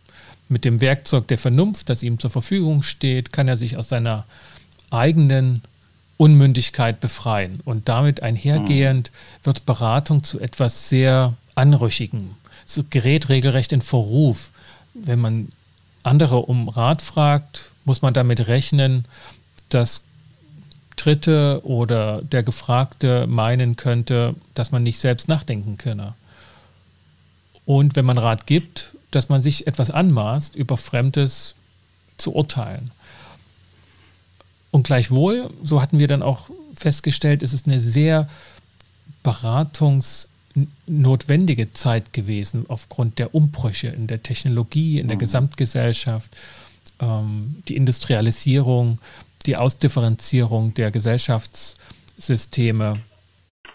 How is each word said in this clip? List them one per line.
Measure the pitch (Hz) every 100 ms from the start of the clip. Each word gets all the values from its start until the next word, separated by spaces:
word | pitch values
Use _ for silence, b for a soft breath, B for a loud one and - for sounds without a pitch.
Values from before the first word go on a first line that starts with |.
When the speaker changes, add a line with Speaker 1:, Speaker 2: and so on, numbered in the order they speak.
| _ B B B -
Speaker 1:
Mit | 123
dem | 127 113
Werkzeug | 131 - - 135 -
der | 127
Vernunft, | 127 127 202 202 -
das | 120
ihm | 120 117
zur | 117
Verfügung | 123 - 196 160 147
steht, | - - 135 127 123
kann | - 131
er | 120
sich | 113 131
aus | 113
seiner | 120 117 107 - B B B B B -
eigenen | 117 143 160 139 135 127 120 - _ _ _ _ -
Unmündigkeit | 151 147 135 123 - - 117 110
befreien. | 110 - 117 104 90 104
Und | - 110 113
damit | 117 147 139
einhergehend | 117 113 143 151 101 135 135 131 117
Speaker 2:
Mhm. | - - -
Speaker 1:
wird | 139 - -
Beratung | 117 113 131 147 147
zu | - -
etwas | 123 - 120 - -
sehr | 131 131 131 127 120 _
Anrüchigem. | - 139 135 113 - 110 110 95 101 B B
So | - 156 147
gerät | 135 123 151 143
regelrecht | 135 135 131 -
in | 139
Verruf. | - 127 101 127 143 107 - B B B B
Wenn | 240 180 120
man | 113 113 - _ _ _ _ _
andere | 123 147 147 123
um | - 123 113
Rat | 120 123 143
fragt, | - 156 147 143 147 - - _
muss | 139 127
man | 135
damit | 127 123 120 113
rechnen, | 127 - 143 135 127 117 B B B _ - -
dass | 123 117 - _ - - _ _ - - - _ -
Dritte | 151 147 165 151 143 139
oder | - 120 117 117 107 107
der | - 131
Gefragte | 113 - - 123 135 - 131 123 120
meinen | 117 113 127 123 117
könnte, | 127 120 117 123 120 - _
dass | - 113
man | 123
nicht | 120 -
selbst | 127 120 -
nachdenken | 156 - 107 107 101
könne. | 120 104 101 117 b b b b b b b _ _ _ _ _ _ _
Und | - 139 143 139
wenn |
man | 127 123
Rat | 113 110 -
gibt, | 156 - - - - _
dass | 139 -
man | 139
sich | 143 147 -
etwas | - 123
anmaßt, | 143 185 120 107 139 147 -
über | 127 123
Fremdes | - 123 131 147 135 - - - _ _ _ _ _ -
zu | -
urteilen. | - 147 135 107 95 120 _ B B B B _ _ _ b b b b b b _ _ _ -
Und | 147 123
gleichwohl, | 127 113 131 180 240 - -
so | 151 147
hatten | 139 151
wir | 143
dann | 139
auch | 117 131 - 359 302
festgestellt, | - 156 143 156 - 151 147
es | 123
ist | 135 147
eine | 127
sehr | 117 127 156 156 147 B B B _ _ - _ - -
beratungsnotwendige | 131 101 117 131 151 - 151 135 - - - _ _ 139 143 - - 151 131 131 - 151 185 117 107
Zeit | - 123 113 -
gewesen | - 101 104 101 117 -
aufgrund | 117 - - 117 120
der | 117
Umbrüche | 160 151 147 117 95 117
in | - 110
der | 113
Technologie, | - 120 135 117 110 147 160 147
in | 120
der | 101
Speaker 2:
Mhm. |
Speaker 1:
Gesamtgesellschaft, | 107 123 143 - 123 123 117 113 127 110 - B B B B B - -
ähm, | 117 110 107 104 110 160 -
die | 139
Industrialisierung, | 127 120 - 110 113 - 143 135 127 123 117 113 B B B _ 143
die | 123
Ausdifferenzierung | 123 - 143 131 113 110 - 131 117 113 110
der | 113 107
Gesellschaftssysteme, | 110 113 123 - 113 - - - - - - - - - 117 - - 117 110 107 107 - _ _ _ _ _ -